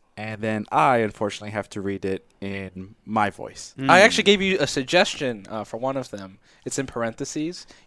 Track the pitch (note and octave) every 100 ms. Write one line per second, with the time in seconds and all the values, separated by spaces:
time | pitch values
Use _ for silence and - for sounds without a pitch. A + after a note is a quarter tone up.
0 | _ - G#2+ G#2+ A2 G#2+ - C#3+ D3+ A#2+
1 | A2 - G#2 - G#2 G#2 - G#2+ G2 G2
2 | F#2+ F#2+ - _ G2 G2 F#2+ F#2 F#2+ -
3 | - A2 G#2 - - - - - C3+ F3
4 | A3 F3 G3 G3+ F#3+ F#3+ C#3+ D3 B2 F3
5 | - - C3+ G#2+ F#2+ G#2+ G#2 A2+ C3 C3+
6 | B2 G2+ F#2+ G2 _ _ C3 - B2+ A#2+
7 | A#2 - C#3 D#3 D#3 F3 - -